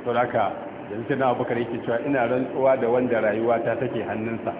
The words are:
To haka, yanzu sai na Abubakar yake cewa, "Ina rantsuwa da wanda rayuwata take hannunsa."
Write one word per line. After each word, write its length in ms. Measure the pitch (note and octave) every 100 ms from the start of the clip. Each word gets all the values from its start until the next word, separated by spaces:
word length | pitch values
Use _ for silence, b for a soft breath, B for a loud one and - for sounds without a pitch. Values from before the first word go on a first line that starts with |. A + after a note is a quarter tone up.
To 80 | B2
haka, 400 | A#2 B2 B2 G2 - - - -
yanzu 160 | G#2 A#2
sai 80 | C3
na 160 | C3
Abubakar 240 | A#2+ B2+ A#2
yake 220 | A#2 A2+
cewa, 140 | G#2+ A#2 -
"Ina 220 | C#3 A#2+
rantsuwa 480 | B2+ C3 C#3+ C3 C3
da 100 | A#2
wanda 320 | B2 B2 A#2
rayuwata 560 | A2 A2 A2+ A#2 A#2 A2+
take 240 | B2 A#2
hannunsa." 480 | G2+ G#2+ A2+ A2+ F#2 -